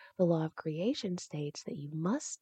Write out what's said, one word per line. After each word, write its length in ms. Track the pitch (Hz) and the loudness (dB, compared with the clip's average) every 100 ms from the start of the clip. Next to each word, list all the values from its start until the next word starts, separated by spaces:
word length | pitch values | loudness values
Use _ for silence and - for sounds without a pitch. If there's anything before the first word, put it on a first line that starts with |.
| - - | -8 4
The 60 | |
law 220 | 175 165 160 | 6 6 2
of 100 | - | -2
creation 600 | 165 151 202 294 202 180 | -4 0 0 0 -2 -4
states 460 | - 151 147 - | -4 -4 -4 -6
that 120 | - - | -8 -6
you 140 | 143 | -6
must 460 | 156 170 269 - - | -2 0 0 -2 -12